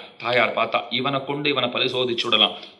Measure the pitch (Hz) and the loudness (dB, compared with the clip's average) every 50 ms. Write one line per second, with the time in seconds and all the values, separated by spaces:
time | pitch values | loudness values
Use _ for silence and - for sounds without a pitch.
0 | - - - - 117 117 123 120 113 104 - 107 117 117 - 107 - - 117 127 | -10 -16 -16 -8 -4 0 2 4 4 4 2 0 0 2 0 -2 -2 -2 -4 -2
1 | 127 143 156 135 135 147 143 147 147 147 135 127 123 120 123 120 127 123 117 127 | -2 -2 -2 -2 -2 -4 -6 -2 -2 0 0 0 0 0 0 0 -2 0 0 -2
2 | 127 123 123 - - 120 113 107 104 - - - - - - | -2 -2 -2 -2 0 2 4 4 4 4 2 -4 -12 -18 -20